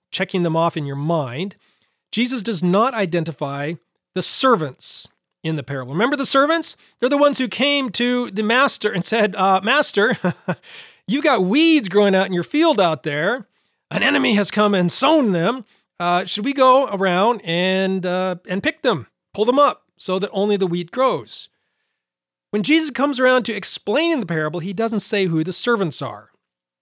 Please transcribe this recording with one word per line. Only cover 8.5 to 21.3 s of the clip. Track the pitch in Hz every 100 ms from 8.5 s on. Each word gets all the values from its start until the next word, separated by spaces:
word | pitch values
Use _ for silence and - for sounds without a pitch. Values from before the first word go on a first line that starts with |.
| 247 269 - 208
and | 190
said, | - 226 208 180
uh, | 190 190
"Master, | 202 285 294 202 233 214 180 - - 156
<laughs> | - - - _ -
you | 269
got | 302 233
weeds | 180 277 330 311 196
growing | 202 202
out | 190
in | 190
your | 175
field | - 294 330 214
out | 170 151
there. | 156 147 180 254 - _ _ _ -
An | 185
enemy | 190 220 254 208
has | 196
come | 214 208
and | 196 175
sown | - 269 320 226
them. | 175 180 262 - _ _ -
Uh, | 175 175
should | 190 208 240
we |
go | 277 262 262 240
around | 196 190 175 220 220
and, | 180 170 185 190 190 190 180
uh, | 185 185 175 -
and | 190
pick | 294 -
them, | 262 160 - _ _
pull | -
them | 220 269
up | 277 - _ -
so | - 185
that | 202
only | 196 208 202
the | 185
wheat | 175 175
grows?" | 247 262 151 107